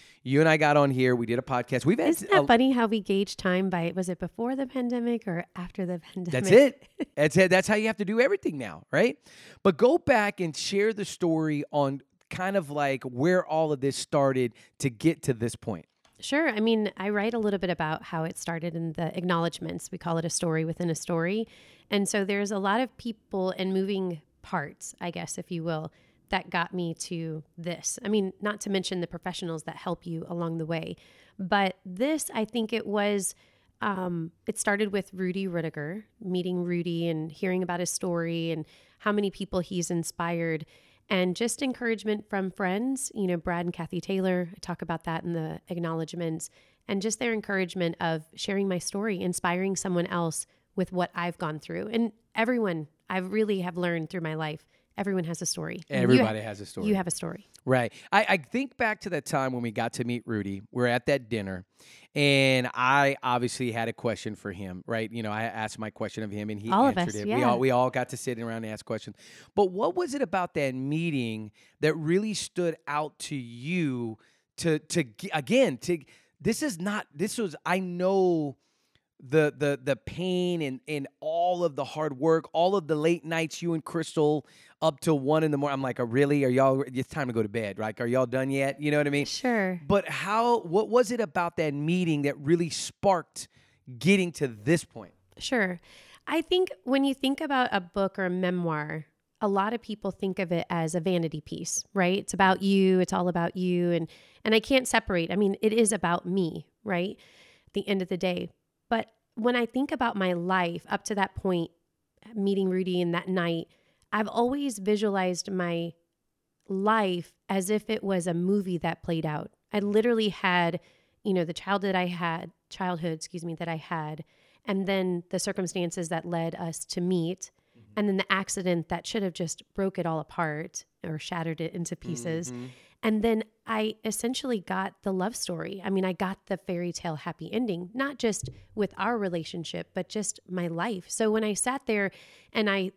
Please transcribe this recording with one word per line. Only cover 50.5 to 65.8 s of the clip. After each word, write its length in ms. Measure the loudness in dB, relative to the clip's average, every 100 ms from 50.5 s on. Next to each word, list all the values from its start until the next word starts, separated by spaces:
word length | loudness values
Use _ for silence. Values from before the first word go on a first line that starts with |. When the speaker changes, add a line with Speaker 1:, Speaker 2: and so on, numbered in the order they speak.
| _ _ -6
Speaker 2:
with 160 | -4
what 160 | -2 -2 -2
I've 240 | -6 -4
gone 200 | -6 -6
through. 300 | -8 -8 -2
And 200 | 0 0 -4 _ -2
everyone, 520 | 2 2 0 -2 -6 _ -6
I 80 | -4
really 440 | 0 0 2 2
have 160 | -2 -2
learned 340 | 0 0 -4
through 100 | -4
my 140 | -4 -4
life, 320 | -4 -6 _ _ _ -4
everyone 280 | 0 0
has 180 | -2 -4
a 40 | -4
story. 360 | -4 -6 -8 -4
And 80 | 2
you 40 |
Speaker 1:
Everybody 360 | 8 8 8 0
Speaker 2:
ha-, 60 | -6
Speaker 1:
has 160 | -10
a 40 | -10
story. 220 | -4 0
Speaker 2:
you 80 | 0
have 120 | 0
a 40 |
story. 360 | -6 -8 -10 -16 -8 2
Speaker 1:
Right. 260 | 2 2 -6 2
I, 140 | 2 4
I 80 | 0
think 380 | 0 -4 -4 -2
back 240 | -2 -2
to 100 | -4
that 140 | -6 -2
time 280 | 0 0
when 80 | -2
we 100 | -4
got 220 | -2 -4
to 100 | -2
meet 200 | -2 -2 -2
Rudy. 360 | -2 -2 -6 -6
We're 160 | 0 2
at 180 | 2 2
that 220 | 0 0
dinner, 360 | -4 -4 -6 -10 _ -20 -20 -6
and 560 | 2 6 6 6 4 0
I 420 | 0 4 6 6 2
obviously 480 | 0 0 0 -2 -4
had 160 | -2 -4
a 60 |
question 420 | -2 -2 -2 -6 -8
for 160 | -10
him, 320 | -8 -10 -10 -4
right? 240 | -4 -4
You 120 | -4
know, 80 | -4
I 120 | -4
asked 360 | -4 -4 -6
my 100 | -6